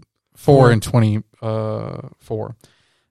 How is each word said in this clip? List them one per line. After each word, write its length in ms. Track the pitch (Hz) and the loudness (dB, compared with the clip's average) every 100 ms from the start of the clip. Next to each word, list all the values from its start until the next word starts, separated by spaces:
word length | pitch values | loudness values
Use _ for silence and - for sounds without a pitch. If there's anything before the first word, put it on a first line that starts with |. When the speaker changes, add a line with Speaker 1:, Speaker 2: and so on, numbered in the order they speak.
| - _ _ | -18 _ _
Speaker 1:
four 220 | _ - 139 123 | _ 2 4 6
Speaker 2:
Four. 40 | |
Speaker 1:
and 100 | 113 | 4
twenty, 400 | - 123 110 107 - _ | 0 0 2 0 -6 _
uh, 680 | 113 110 110 107 110 - 131 - | -8 -6 -6 -8 -10 -14 -16 -20
four. 360 | - 110 110 113 _ _ _ _ _ | -12 -10 -10 -16 _ _ _ _ _